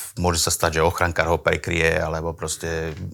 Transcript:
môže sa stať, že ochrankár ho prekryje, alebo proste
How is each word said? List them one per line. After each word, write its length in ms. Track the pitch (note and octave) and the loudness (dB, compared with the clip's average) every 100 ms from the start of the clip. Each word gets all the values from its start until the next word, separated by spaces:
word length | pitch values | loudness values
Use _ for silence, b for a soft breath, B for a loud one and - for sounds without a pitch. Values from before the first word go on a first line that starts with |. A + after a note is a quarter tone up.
| - - | -10 -2
môže 220 | F2 E2+ | 0 2
sa 80 | - | 0
stať, 300 | - E2+ D#2+ | 2 2 4
že 80 | E2 | 2
ochrankár 400 | - F2 E2+ D#2+ | 2 0 2 2
ho 80 | E2+ | 2
prekryje, 600 | E2+ E2 - E2+ E2 E2 | 2 0 0 2 2 2
alebo 320 | D#2+ D#2+ E2 | 0 -2 -4
proste 640 | D#2+ D#2+ - E2 E2 D#2+ D#2 F#2 | -4 -6 -6 -4 -4 -4 -6 -10